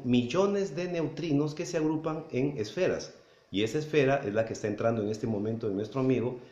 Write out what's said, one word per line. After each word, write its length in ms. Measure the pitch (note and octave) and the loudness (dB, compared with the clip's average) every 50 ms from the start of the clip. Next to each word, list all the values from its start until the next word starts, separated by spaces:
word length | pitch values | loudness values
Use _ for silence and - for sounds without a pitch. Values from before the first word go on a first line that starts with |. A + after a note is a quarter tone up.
| - | 0
millones 720 | B2 B2 B2 A#2+ A#2 - F3 G3 G3+ G3+ G3+ G3 F3 D3 E3 | 2 4 4 4 2 2 2 4 4 4 2 -2 -2 -4 -4
de 100 | F3+ F3 | -4 -2
neutrinos 680 | F3 E3+ D#3 C3+ - D3 D#3+ E3 C#3+ C#3+ D3+ D3+ D3 | -2 -2 -2 -2 -2 -4 -2 0 2 2 2 0 -2
que 120 | - - | -4 -6
se 100 | - - | -4 -2
agrupan 480 | E3 D#3 D#3 D#3+ D3 D#3 D#3+ D#3 D#3+ D#3+ - | 0 2 2 0 0 -2 -4 -4 -4 -6 -4
en 260 | - B2 C3+ D3 C#3+ - | -2 0 0 0 0 -2
esferas. 580 | G#2 - - F3+ F#3 D3 F2+ D#2 - - - - - _ _ _ _ - | -6 -4 -2 0 0 0 0 -2 -4 -10 -16 -20 -20 _ _ _ _ -6
Y 140 | - F#3 G#2+ | -2 0 0
esa 160 | A2 - D3+ | 0 0 -2
esfera 420 | D3 D3+ - D3+ C3+ C3 C#3 C#3 - | -2 0 2 4 4 4 4 2 0
es 80 | G#2 G2+ | 0 0
la 120 | A2 A2+ | 0 0
que 80 | A2 - | 0 -2
está 160 | - - G#2+ | -4 -2 -2
entrando 320 | G#2+ - A2 A2+ A2+ A2 | -2 0 2 2 2 2
en 80 | G2+ G#2 | 0 -2
este 180 | G#2+ - - A2+ | -2 -2 -2 -2
momento 400 | A2 G2 G#2 A2 A2+ A2+ A#2 G#2+ | -2 0 -2 -2 -2 -2 -2 -2
en 80 | F#2+ | -2
nuestro 240 | G2 G#2+ - - C3+ | -2 -4 -2 -2 0
amigo 400 | C3 C3 C3 A#2+ A2+ B2 C3 - - - | 2 2 2 2 2 -2 -4 -6 -12 -18